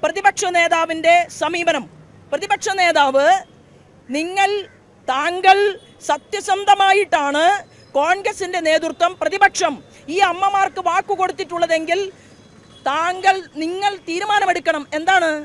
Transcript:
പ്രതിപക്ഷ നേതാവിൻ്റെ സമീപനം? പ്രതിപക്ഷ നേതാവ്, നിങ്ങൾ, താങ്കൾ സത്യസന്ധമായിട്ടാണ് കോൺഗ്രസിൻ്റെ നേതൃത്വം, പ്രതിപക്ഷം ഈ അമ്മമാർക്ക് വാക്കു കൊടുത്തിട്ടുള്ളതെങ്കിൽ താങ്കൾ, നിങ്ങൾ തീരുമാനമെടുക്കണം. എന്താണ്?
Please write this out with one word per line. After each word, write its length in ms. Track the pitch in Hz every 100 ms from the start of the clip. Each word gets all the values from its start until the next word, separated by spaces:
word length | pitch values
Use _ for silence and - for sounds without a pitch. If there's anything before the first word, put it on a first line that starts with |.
പ്രതിപക്ഷ 400 | 311 330 392 392 381 349
നേതാവിൻ്റെ 580 | 339 330 330 320 320 349 339 -
സമീപനം? 440 | 311 339 339 311 185 - - - -
പ്രതിപക്ഷ 360 | 285 403 403 427 392
നേതാവ്, 460 | 359 311 285 269 294 381 370 - - - _ - - 269
നിങ്ങൾ, 340 | 330 381 392 415 381 - _ _ -
താങ്കൾ 500 | 262 302 359 381 392 415 392 - - -
സത്യസന്ധമായിട്ടാണ് 1300 | 294 - 415 403 381 403 403 392 392 403 330 285 285 330 403 - - - 269
കോൺഗ്രസിൻ്റെ 600 | 302 370 392 415 359 359 320
നേതൃത്വം, 420 | 320 320 311 339 370
പ്രതിപക്ഷം 520 | 311 381 392 - 349 240 - - - 339
ഈ 40 | 392
അമ്മമാർക്ക് 520 | 349 392 392 381 381 349
വാക്കു 260 | 349 392 381
കൊടുത്തിട്ടുള്ളതെങ്കിൽ 760 | 370 294 330 339 339 330 320 349 392 - - - - - - - -
താങ്കൾ, 440 | 294 339 370 381 381 330 294
നിങ്ങൾ 280 | 320 359 403 392 -
തീരുമാനമെടുക്കണം. 760 | 339 415 415 381 349 320 311 277 302
എന്താണ്? 320 | 339 381 330 302